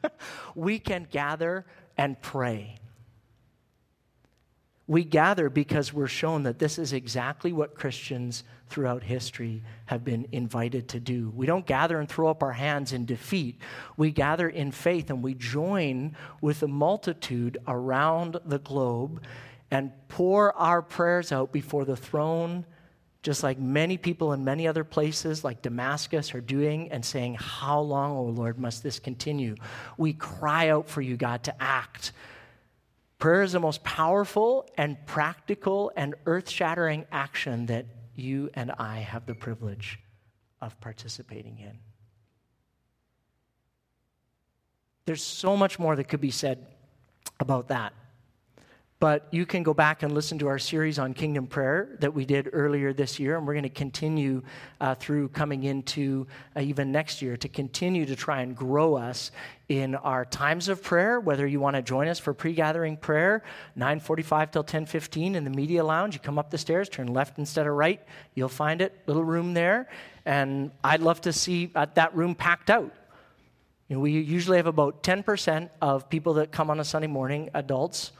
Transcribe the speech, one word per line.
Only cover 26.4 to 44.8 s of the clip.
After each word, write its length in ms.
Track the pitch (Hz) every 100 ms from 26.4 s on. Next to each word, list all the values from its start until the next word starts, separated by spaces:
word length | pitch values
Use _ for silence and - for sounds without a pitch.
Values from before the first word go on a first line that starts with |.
doing 500 | 117 135 147 151 165
and 140 | 135
saying, 300 | 117 143 123
"How 460 | 117 - - 135 147
long, 360 | 147 139 143 143
O 80 |
Lord, 340 | 120 117 117 117
must 240 | 123 110
this 160 | 147 117
continue?" 560 | - 123 - 147 123 107 - - - -
We 160 | 160
cry 560 | 156 - - 151 156 165
out 200 | 151 156
for 140 | -
you, 140 | 131 123
God, 280 | 127 120
to 180 | 120 -
act. 500 | 131 131 - - - - - - - _ _ _ _ _ _ -
Prayer 240 | 160 175
is 100 | 196
the 80 | 180
most 240 | 160 151
powerful 840 | - - 160 196 202 - 220 262 - -
and 200 | 151 147 147
practical 880 | - 151 175 - 202 - 196 202
and 220 | - 143 147 -
earth-shattering 800 | 170 185 - 170 170 165 151 156
action 540 | 151 139 - - 117 117
that 200 | 117 123 117 -
you 360 | - 127 135 143
and 180 | 139 123
I 260 | - 110 110
have 280 | 110 113 -
the 80 |
privilege 680 | 113 - 110 110 101 101 107 - _ _ _ _ -
of 180 | 117 -
participating 800 | 113 107 113 110 127 110 110 110
in. 200 | 104 104 107 - _ _ _ _ _ _ _ _ _ _ _ _ _ _ _ _ _ _ _ _ _ _ _ _ _ _ _ _